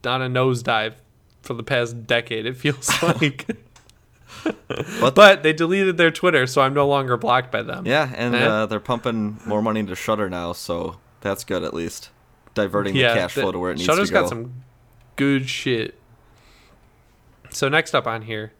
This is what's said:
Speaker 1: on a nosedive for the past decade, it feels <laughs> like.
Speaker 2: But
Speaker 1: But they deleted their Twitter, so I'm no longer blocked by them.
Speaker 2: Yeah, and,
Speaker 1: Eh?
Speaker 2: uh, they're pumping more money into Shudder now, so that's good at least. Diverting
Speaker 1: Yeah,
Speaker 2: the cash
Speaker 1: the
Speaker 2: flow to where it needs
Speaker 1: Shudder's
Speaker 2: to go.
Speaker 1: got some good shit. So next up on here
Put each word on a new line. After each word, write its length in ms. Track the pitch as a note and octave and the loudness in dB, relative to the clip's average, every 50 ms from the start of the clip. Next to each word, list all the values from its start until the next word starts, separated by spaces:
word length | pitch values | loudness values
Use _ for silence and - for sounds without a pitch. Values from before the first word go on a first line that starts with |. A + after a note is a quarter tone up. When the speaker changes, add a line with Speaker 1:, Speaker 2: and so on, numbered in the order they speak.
| - | -2
Speaker 1:
on 160 | A#2+ B2+ C3 | -2 -2 -2
a 60 | C3 | -2
nosedive 680 | B2+ B2+ B2+ B2+ C3 B2+ A#2 A#2 A#2+ A#2 A2 G#2+ A2+ - - _ _ _ _ _ _ _ _ | -2 0 2 2 2 2 0 0 0 0 0 0 -4 -8 -12 _ _ _ _ _ _ _ _
for 120 | - - B2 | -6 -2 -2
the 100 | A#2 A2+ | -2 0
past 420 | - C#3 B2 A#2+ A#2 A#2 A#2 A2 | 0 0 0 0 -2 -4 -12 -2
decade, 400 | - A#2+ A#2 A#2 - A#2+ A2 A2 | 0 0 0 0 -2 -8 -6 -4
it 120 | A#2+ B2+ | -6 -8
feels 340 | B2+ - D3 C3 - - - - - E3+ | -2 -2 -2 -2 0 -2 -2 0 2 2
<laughs> 0 | |
like. 440 | E3+ E3+ - D#3+ C#3+ C3 - - - - - _ _ _ - _ - _ _ _ _ _ _ _ - - - - D#4+ - - _ _ - - - - G#3+ - | 0 2 2 2 0 0 -4 -8 -8 -8 -10 _ _ _ -20 _ -20 _ _ _ _ _ _ _ -20 -20 -6 -6 -6 -6 -6 _ _ -8 -8 -8 -8 -2 0
Speaker 2:
But 160 | - C3 C3+ | 0 4 8
Speaker 1:
But 280 | G#3 G#3 G3 G3 D3 D3 | 10 10 10 10 6 2
they 100 | D#3 D#3 | 0 2
deleted 440 | D3+ E3 E3 F#3 G3 G3 F#3+ F3 | 2 0 0 2 2 2 0 2
their 140 | E3 E3+ E3 | 4 2 2
Twitter, 340 | - - - F3+ D#3+ C3+ B2+ | 2 2 0 2 4 4 2
so 140 | B2+ B2+ D3 | 2 2 2
I'm 120 | C3 C3+ C#3 | 2 4 4
no 140 | C#3+ C#3+ | 2 2
longer 280 | C#3+ C#3+ C#3 C3+ B2+ B2 | 4 2 0 2 0 -2
blocked 340 | A2+ - G#3+ B2 C3 B2+ B2+ | -2 2 2 2 2 0 -2
by 100 | - A2 A2 | -6 -6 -4
them. 220 | - - - - | -6 -8 -6 -2
Speaker 2:
Yeah, 240 | A2+ C3 D3+ D3+ C3 B2+ | 0 2 2 0 0 -4
and, 200 | - A#2+ A#2+ A#2+ | -4 -2 0 2
Speaker 1:
Eh? 100 | A#2+ C3 | 2 2
Speaker 2:
uh, 200 | A2+ G#2+ G#2+ A2 | 2 2 0 0
they're 140 | G#2 A2 G#2 | -2 -4 -6
pumping 600 | - - B2 A2+ - B2+ A2+ A2 G#2+ G#2 G#2+ G#2+ - | -2 -4 -4 -2 -2 -4 -2 -2 -4 -4 -6 -8 -6
more 160 | A2+ G#2 G#2+ | -2 -2 0
money 180 | A2 A2 G#2+ G#2+ | 0 0 0 -2
into 160 | G#2 F#2+ F#2 | -2 -4 -6
Shudder 340 | - - - A2 G#2 G#2 F#2 | -6 -2 -2 -2 0 -2 -4
now, 220 | F2+ F2 F2 E2+ F2+ | -4 -6 -6 -6 -8
so 440 | - - - E2+ E2+ E2+ E2 F2+ - _ _ _ _ | -8 -6 -6 -6 -6 -6 -8 -10 -14 _ _ _ _
that's 220 | - G2+ G2 - - | -4 -4 -4 -4 -4
good 200 | - G2 F2 E2+ | -4 -4 -4 -4
at 100 | C2 A#1 | -4 -6
least. 360 | D#2+ E2 E2+ - - - - _ _ _ _ _ _ _ - _ | -6 -6 -6 -8 -12 -18 -20 _ _ _ _ _ _ _ -8 _
Diverting 420 | A2 G#2 F#2+ F#2+ G#2 G2 G2 F#2+ | -2 -2 0 0 -2 -2 0 0
Speaker 1:
Yeah, 180 | C3+ B2 A#2+ A#2 | 2 2 4 2
Speaker 2:
the 60 | G#2+ | 2
cash 140 | F2+ F2+ - | 0 -2 -2
Speaker 1:
the 60 | C#3 | -2
Speaker 2:
flow 100 | A#2 F#2+ F2+ | -2 -2 -2
to 60 | F2+ | -2
where 120 | F2+ F2+ | -4 -4
it 40 | - | -4
needs 100 | - F2+ | -2 0
Speaker 1:
Shudder's 240 | - D#3 F#3 G3+ - | 0 2 2 0 2
Speaker 2:
to 40 | F3+ | 2
go. 80 | F#3+ | 0
Speaker 1:
got 80 | - - | 0 0
some 240 | B2 A2+ A#2 B2+ - - - - _ _ _ _ _ - - - _ | -4 -8 -10 -12 -14 -16 -18 -20 _ _ _ _ _ -20 -20 -16 _
good 300 | - C#3 C#3 C#3 C3+ C3 B2+ | 0 2 2 2 0 -2 -4
shit. 500 | - - - C3+ B2 A2+ A2 - - _ _ _ - _ _ _ _ _ _ - - _ _ _ - _ _ _ _ _ _ _ _ _ _ _ _ _ - - | -6 -4 -2 -2 -2 -2 -2 -6 -10 _ _ _ -20 _ _ _ _ _ _ -20 -20 _ _ _ -20 _ _ _ _ _ _ _ _ _ _ _ _ _ -20 -14
So 160 | - - C#3+ C3+ | -6 -4 -2 2
next 240 | D3 D#3+ D#3+ - - | 2 2 0 2 -2
up 120 | C3+ A#2+ | -2 0
on 160 | A#2+ A2+ A2+ A2 | -2 -6 -6 -8
here 300 | A2+ A2 G#2+ G#2+ A2 _ | -8 -10 -10 -10 -12 _